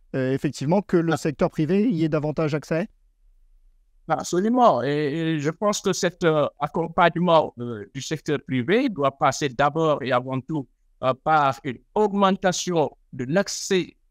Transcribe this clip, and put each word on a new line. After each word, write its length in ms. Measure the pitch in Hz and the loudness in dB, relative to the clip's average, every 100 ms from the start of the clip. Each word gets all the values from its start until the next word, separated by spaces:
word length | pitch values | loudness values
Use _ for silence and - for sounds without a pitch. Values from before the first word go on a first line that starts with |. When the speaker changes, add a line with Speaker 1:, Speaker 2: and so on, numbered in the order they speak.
| - | -8
Speaker 1:
euh, 180 | 135 131 | -4 -2
effectivement, 500 | 131 151 - 139 196 | -2 -2 -4 0 0
que 140 | - 175 | 2 0
le 160 | 165 | 2
Speaker 2:
Ah. 40 | 151 | 0
Speaker 1:
secteur 340 | 165 135 175 | -2 -2 -2
privé 380 | - 151 196 254 | 0 0 2 2
y 140 | 165 | 0
ait 40 | 160 | 0
davantage 460 | 156 151 147 156 | 0 -2 -2 -2
accès ? 340 | 151 - 160 214 _ _ _ _ _ _ _ _ _ _ _ - | -2 -4 -4 -4 _ _ _ _ _ _ _ _ _ _ _ -6
Speaker 2:
Absolument. 760 | 147 - 175 214 247 226 127 | -4 -2 -2 0 4 4 4
Et, 60 | 135 | 0
et 520 | 147 147 160 160 156 | 0 -2 -2 -2 -2
je 100 | 143 | -2
pense 300 | - 208 208 | -2 -2 0
que 120 | 196 | -2
cet, 300 | 180 180 - | 0 -2 0
euh, 220 | 165 156 131 - | 2 2 0 -2
accompagnement, 920 | 143 180 165 175 170 165 180 160 - - | -6 -4 -2 2 2 4 4 4 4 -6
euh, 320 | 120 110 101 | -10 -10 -12
du 60 | 139 | -12
secteur 380 | - 156 - 143 - | -8 -8 -4 -4 -2
privé 420 | 131 123 226 277 | -2 2 2 0
doit 280 | 160 139 - | 0 -2 2
passer 320 | 143 - 147 | 0 0 -4
d'abord 540 | 120 143 156 160 139 | 0 0 2 0 0
et 100 | 127 | 0
avant 280 | 123 131 131 | -2 0 -6
tout, 280 | - 156 127 _ _ - | -6 -8 -8 _ _ -6
euh, 120 | 127 127 | -4 -2
par 340 | 156 156 139 131 | 2 2 2 -2
une 140 | 143 113 _ | -8 -10 _
augmentation 960 | 214 208 202 190 196 185 170 180 170 135 - _ | 0 0 2 2 2 0 -2 -2 0 -2 -4 _
de 120 | 131 | -10
l'accès, 720 | 127 180 196 - - 190 - _ _ | -2 0 -2 -6 -2 -2 -2 _ _